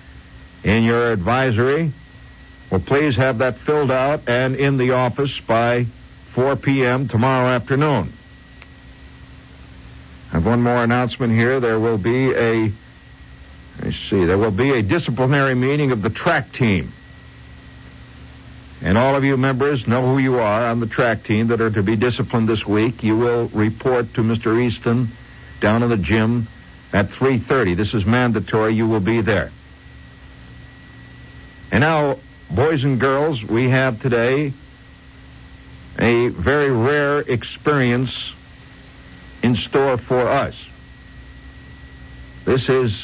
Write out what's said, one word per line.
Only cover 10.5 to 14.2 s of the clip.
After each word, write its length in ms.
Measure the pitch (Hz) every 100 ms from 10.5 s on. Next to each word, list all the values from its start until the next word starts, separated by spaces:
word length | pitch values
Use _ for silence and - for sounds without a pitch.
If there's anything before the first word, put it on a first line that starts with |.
| 120
more 200 | 120 120
announcement 480 | 117 123 123 - 120
here. 260 | 113 117 131
There 220 | 120 110
will 180 | 113 110
be 340 | 107 123 131
a, 400 | - 117 113 110 104 - - - - - - - - - -
let 60 |
me 120 | - - -
see, 160 | 101